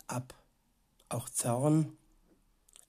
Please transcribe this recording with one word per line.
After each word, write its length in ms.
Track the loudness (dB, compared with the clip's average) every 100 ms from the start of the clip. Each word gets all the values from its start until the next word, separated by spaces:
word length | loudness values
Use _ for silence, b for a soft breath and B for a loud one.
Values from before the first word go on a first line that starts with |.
| -8
ab, 260 | -8 -8 -16 _ _ _ _ _ _ _
auch 200 | -6 -4
Zorn, 680 | -4 0 2 4 4 2 -6 _ _ _ _ _ _ _ -20